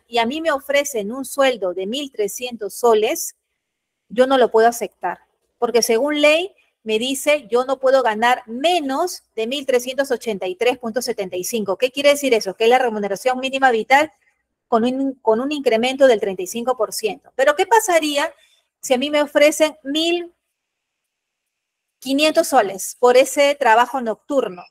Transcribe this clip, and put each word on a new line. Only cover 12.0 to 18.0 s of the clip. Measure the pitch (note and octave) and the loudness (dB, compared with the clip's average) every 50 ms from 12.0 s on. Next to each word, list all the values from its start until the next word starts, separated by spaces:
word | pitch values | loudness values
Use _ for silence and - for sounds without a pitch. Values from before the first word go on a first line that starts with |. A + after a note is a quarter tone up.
| C#4 C#4+ | 2 2
decir | C#4+ C#4 C#4+ C4 A#3 | 2 2 2 0 0
eso? | G#3+ G3+ F#3+ F3+ | 0 0 -4 -4
Que | - A3+ | 0 2
es | A#3 | 4
la | B3 C4 | 4 4
remuneración | C4 A#3+ G#3+ G#3+ G3+ G3+ G3 F#3 - B3+ B3+ B3+ | 2 0 -2 -4 -4 -4 -6 -4 -2 -4 -4 -2
mínima | C4+ C4 C4 C4+ C4+ C4 | -4 -6 -2 2 2 2
vital | A#3+ A3 G#3+ - C4 C#4+ D#4 D#4 _ _ _ _ _ _ _ _ _ _ _ | 2 2 2 4 4 4 2 0 _ _ _ _ _ _ _ _ _ _ _
con | - A#3+ A3+ A3 | -2 0 0 0
un, | B3+ B3+ C4+ C#4 C4+ B3+ | 0 -2 -2 -4 -4 -4
con | _ - A3+ A3 A3 | _ 0 0 0 2
un | C4 C#4+ | 0 -4
incremento | D4+ C#4+ C4+ B3 A3 A3 A#3+ B3+ C4 C4+ C#4 | -4 -2 0 0 2 2 0 0 2 4 4
del | C4 A#3 G3+ | 4 4 4
treinta | G#3 G3 F#3+ F#3+ | 0 -4 -4 -6
y | F3+ | -8
cinco | - - A#3 A#3 B3+ B3 | -8 -8 -6 -4 -4 -2
por | A#3 G#3+ F#3+ - | -2 -2 -4 -4
ciento. | - - G#3 - - _ _ - | -6 -6 -6 -6 -8 _ _ -2
Pero, | - C4+ D4 D4 | 0 2 2 2
¿qué | D4 F#4+ | 2 2
pasaría | F#4+ A4+ A4 A4 - F4 D#4+ | 2 2 2 2 2 0 0